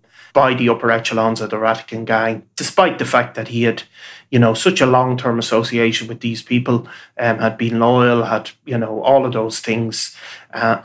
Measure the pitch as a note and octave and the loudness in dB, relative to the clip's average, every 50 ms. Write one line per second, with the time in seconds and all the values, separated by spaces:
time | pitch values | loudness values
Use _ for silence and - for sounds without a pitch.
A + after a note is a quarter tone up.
0 | _ _ _ - - - - C#3 C#3 C3 C3 B2+ A#2+ A#2 A#2 - - A#2 A2+ A2+ | _ _ _ -20 -12 0 2 4 4 4 2 2 2 0 0 2 2 0 0 0
1 | A#2 - A#2 A2+ A2 A2+ A2+ A2 A2 G#2 A2 G#2+ A2 A2 A2+ A2 - - A#2 A2+ | 0 -2 -2 0 0 0 0 -2 -6 -6 -4 -2 0 0 -2 -2 -6 -10 -10 -8
2 | A2+ A2 A2+ A2 A2+ A2+ A2+ G#2+ - _ - - - - - - F#3 E3 - - | -4 -2 0 0 0 -2 -4 -6 -10 _ -10 -6 -6 -2 2 2 2 2 2 -4
3 | B2+ - - B2+ A#2+ B2 - A#2+ A2 - A#2+ A#2 A#2 A2+ A2+ - - _ _ - | -4 0 0 0 0 0 -6 -10 -10 -6 -2 0 0 0 0 -2 -8 _ _ -20
4 | - - - - _ - C#3 A#2+ A#2+ A2+ A2 - - F#3 F#3 - C#3 C3 B2+ B2+ | -20 -20 -20 -20 _ -2 2 4 4 4 2 2 2 0 2 2 2 4 4 4
5 | B2+ B2+ B2+ B2 - B2 A#2 A2+ A2+ - A#2 A2+ A#2 - A#2+ A#2+ A#2 A#2 A2+ - | 2 2 -2 -2 -2 -2 -2 -2 -2 0 0 0 0 0 0 0 0 0 0 -2
6 | A2+ A2+ A#2 - - A#2 A2+ A2+ - - B2 B2 B2+ C3 A#2+ A#2+ - - - - | -6 -8 -12 -8 -6 -6 -6 -6 -6 -2 -2 0 0 2 0 0 -2 -6 -20 -20
7 | - - _ - B2 A#2 A2+ G#2+ A2+ A2+ A2+ - A#2 A#2 A#2 A2+ A#2 A#2+ B2 B2 | -20 -18 _ -2 0 0 0 0 0 -2 -2 -2 -4 -2 0 2 4 4 4 4
8 | B2 B2 A#2+ A#2+ A2+ A2 A2+ G#2+ - - - _ - D3 B2 A#2 A2+ A2 G#2+ G#2+ | 4 4 4 2 0 0 -2 -4 -4 -8 -18 _ -10 -6 -4 -4 -4 -4 -6 -2
9 | - B2+ C#3 C#3 C3 B2 B2 A2+ A2 A2+ A2+ - - A#2+ A2 A#2 A#2 A2+ G#2+ - | 2 4 4 4 4 2 -2 -2 -4 -4 -4 -6 -4 -4 -2 -2 -2 -4 -4 -6
10 | - - - - - - - - - _ - A#2 A#2 A2+ - - | -6 -8 -8 -16 -20 -18 -20 -20 -20 _ -6 -2 0 0 0 0